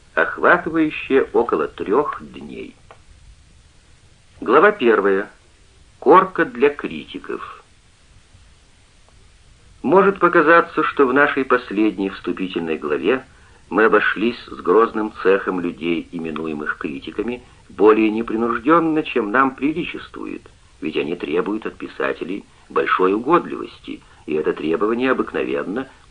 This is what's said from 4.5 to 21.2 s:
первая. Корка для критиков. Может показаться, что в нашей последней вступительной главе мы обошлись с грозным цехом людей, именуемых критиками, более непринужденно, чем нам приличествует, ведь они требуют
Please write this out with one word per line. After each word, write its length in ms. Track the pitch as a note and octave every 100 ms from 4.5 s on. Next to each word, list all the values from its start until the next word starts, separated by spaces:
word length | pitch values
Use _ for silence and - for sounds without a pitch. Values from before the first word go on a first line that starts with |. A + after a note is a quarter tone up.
| C#3 G3+
первая. 580 | G#3 A#2 G#2 G2 G2 G#2 - _ _ _ _ - -
Корка 460 | C3 F3+ F#3 -
для 260 | D3+ A#2+ C#3+
критиков. 920 | - E2 D#2+ C2+ D2 - A#1 - - - _ _ _ _ - _ - - _ _ _ _ _ _ _ _ _ _ _ _ -
Может 380 | B2 F3+ G3 F#3+
показаться, 640 | F3 F3 D3+ E3+ E3 -
что 200 | D3+ -
в 80 | C3
нашей 320 | C3 C#3+ C#3
последней 680 | C3 B2 - G2+ A2 G2+ G2
вступительной 680 | G2 - F2 F#2 F2 E2 D#2
главе 460 | D2 D2+ F#2 C3 - - - - -
мы 160 | F#2 A2
обошлись 520 | G#2+ - - A2+ - -
с 140 | -
грозным 520 | D2+ G2+ A2 G#2+ G#2+ -
цехом 340 | F#2+ G2 G2 F#2
людей, 500 | F2 C#2+ E2 E2 -
именуемых 680 | E2+ E2 D2+ D#2+ D2+ D2+ -
критиками, 640 | D#2+ - - E2 G#2+ A#2+ - - _
более 440 | F2+ G#2 A2 A2
непринужденно, 880 | A2 A#2 A2 A#2 A#2 A#2+ E3+ E3 D#3
чем 300 | D3+ B2+ G#2
нам 240 | B2 C3+ B2+
приличествует, 840 | C#3 D#3+ - D#2 - - G#1 G1+ - _ _ -
ведь 160 | D#2 D#2
они 200 | C#2+
требуют 500 | E2+